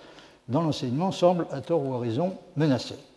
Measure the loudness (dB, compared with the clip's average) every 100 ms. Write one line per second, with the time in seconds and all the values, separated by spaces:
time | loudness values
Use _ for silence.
0 | -20 -20 -20 -20 -2 0 0 0 -2 -2
1 | -2 2 4 4 0 -6 -2 0 0 -2
2 | -2 0 -2 -4 -8 0 2 2 -2 -12
3 | -16